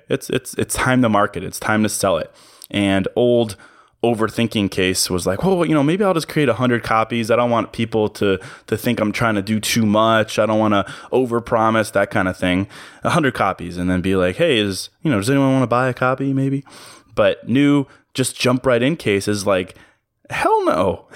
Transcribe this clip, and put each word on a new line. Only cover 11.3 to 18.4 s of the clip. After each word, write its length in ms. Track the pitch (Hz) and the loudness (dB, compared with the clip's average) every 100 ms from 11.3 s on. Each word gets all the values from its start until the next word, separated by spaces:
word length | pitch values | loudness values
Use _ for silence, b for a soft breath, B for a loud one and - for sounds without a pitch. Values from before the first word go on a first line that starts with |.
| 117 - 117 110 110 104 | -2 0 0 2 2 0
that 180 | 101 101 | 0 0
kind 180 | 107 92 | 0 -2
of 80 | 90 | -2
thing. 320 | 90 90 98 B B B | -2 -2 -4 B B B
A 80 | 113 | -2
hundred 240 | 151 143 - | 0 0 0
copies 420 | 101 90 87 87 | -2 -4 -8 -6
and 120 | 90 | -2
then 120 | 90 | 0
be 140 | 90 95 | 0 0
like, 220 | 90 90 | 0 0
"Hey, 200 | 170 120 | 0 2
is, 320 | 101 92 - _ | 0 -4 -10 _
you 80 | 165 | -2
know, 60 | 110 | 0
does 120 | 104 | 0
anyone 240 | 139 135 | 0 2
wanna 140 | 135 123 | 2 2
buy 200 | 120 131 | 0 0
a 60 | |
copy 400 | 120 127 131 135 | -2 -2 -2 -2
maybe?" 300 | 135 135 139 - B B B B | -2 -2 -4 -8 B B B B
But 340 | - 101 - - | 2 2 2 0
new, 380 | 120 143 143 135 b b | 2 4 2 0 b b
just 220 | - 127 | -4 -4
jump 300 | - | -2